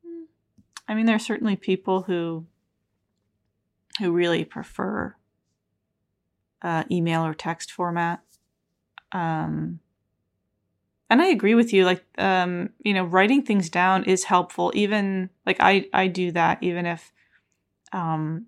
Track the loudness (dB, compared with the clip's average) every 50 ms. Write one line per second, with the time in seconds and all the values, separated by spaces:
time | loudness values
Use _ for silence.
0 | -20 -18 -16 -16 -18 -20 _ _ _ _ _ _ _ _ -20 -18 _ -6 -4 0
1 | 0 2 0 0 -2 -4 -6 -4 -2 -2 -4 -2 -2 -2 -2 -2 -2 -2 -2 -2
2 | -2 -2 -4 -4 -4 -6 -8 -10 -12 -16 _ _ _ _ _ _ _ _ _ _
3 | _ _ _ _ _ _ _ _ _ _ _ _ _ _ _ _ _ _ -8 -4
4 | -2 -2 0 0 2 0 0 -2 -4 -6 -10 -16 -16 -12 -8 -8 -6 -6 -4 -6
5 | -8 -8 -10 _ _ _ _ _ _ _ _ _ _ _ _ _ _ _ _ _
6 | _ _ _ _ _ _ _ _ _ _ _ _ -6 -4 -4 -4 -2 -2 -2 -2
7 | 0 0 0 0 -2 -2 -4 -6 -8 -8 -8 -8 -10 -12 -8 -6 -6 -4 -4 -4
8 | -4 -4 -4 -8 _ _ _ _ _ _ _ _ _ _ _ _ _ _ -20 -20
9 | _ -10 -6 -4 -4 -2 -2 -2 -4 -4 -4 -6 -6 -8 -10 -12 _ _ _ _
10 | _ _ _ _ _ _ _ _ _ _ _ _ _ _ _ _ _ _ _ _
11 | _ 2 4 4 4 4 4 2 4 4 4 4 4 4 4 4 6 4 2 0
12 | _ _ _ -2 0 0 2 0 0 -2 -4 -6 -6 -8 -10 -6 -4 -2 -2 0
13 | 0 2 2 4 4 4 4 2 2 2 2 0 0 0 0 2 2 2 2 2
14 | 2 2 0 0 0 2 2 2 0 0 -4 -4 -2 0 0 0 0 0 0 0
15 | -2 -2 -2 -4 -4 -6 _ _ -2 -2 2 4 4 4 4 4 2 0 0 0
16 | 0 0 0 -2 -2 -2 0 0 2 0 0 0 -2 -4 -2 -2 -4 -4 -6 -8
17 | -12 -20 _ _ _ _ _ _ _ _ _ _ _ _ _ _ _ -10 -8 -6
18 | -4 -2 -2 -2 -2 -4 -6 -8 -6